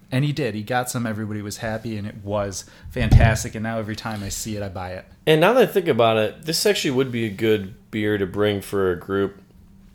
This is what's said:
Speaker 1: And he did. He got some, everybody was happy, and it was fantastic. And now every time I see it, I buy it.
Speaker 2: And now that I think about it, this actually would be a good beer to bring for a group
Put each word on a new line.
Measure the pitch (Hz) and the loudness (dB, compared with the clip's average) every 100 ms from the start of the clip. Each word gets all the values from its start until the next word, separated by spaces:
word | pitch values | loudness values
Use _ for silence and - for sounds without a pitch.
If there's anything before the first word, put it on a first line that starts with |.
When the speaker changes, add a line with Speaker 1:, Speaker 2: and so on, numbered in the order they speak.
| - | -6
Speaker 1:
And | 131 | -2
he | 147 | 0
did. | 147 127 | -2 -4
He | 107 | -4
got | 107 123 127 | -2 -2 -2
some, | 127 117 | -4 -4
everybody | 104 107 104 | -4 -6 -6
was | 104 - | -8 -8
happy, | 113 110 117 107 | -6 -6 -6 -8
and | 104 | -8
it | 110 | -10
was | 98 104 101 95 - - - | -4 -2 -2 -6 -14 -18 -12
fantastic. | 127 113 107 117 110 120 113 | -2 8 8 8 2 -4 -6
And | |
now | 110 113 | -6 -6
every | 104 107 | -6 -8
time | 117 107 | -8 -8
I | 98 | -8
see | - 117 104 | -8 -8 -8
it, | |
I | 101 | -8
buy | 95 92 | -8 -10
it. | 92 - - - | -12 -16 -8 2
Speaker 2:
And | 160 | 4
now | 180 | 4
that | 254 190 | 4 4
I | |
think | 202 170 | 2 0
about | 117 113 110 | 4 4 4
it, | 107 - | 0 -4
this | 156 165 | -6 0
actually | 214 196 165 | 0 0 0
would | 127 135 | 0 0
be | 120 113 | -2 -4
a | |
good | 95 110 107 95 - - | 0 2 2 0 -12 -8
beer | 110 107 104 | -2 0 0
to | 95 | 0
bring | 98 104 101 | 2 2 2
for | 92 101 95 | -2 0 2
a | 87 | 0
group | - 98 98 - - - - - - | -2 0 0 -4 -20 -20 -20 -20 -20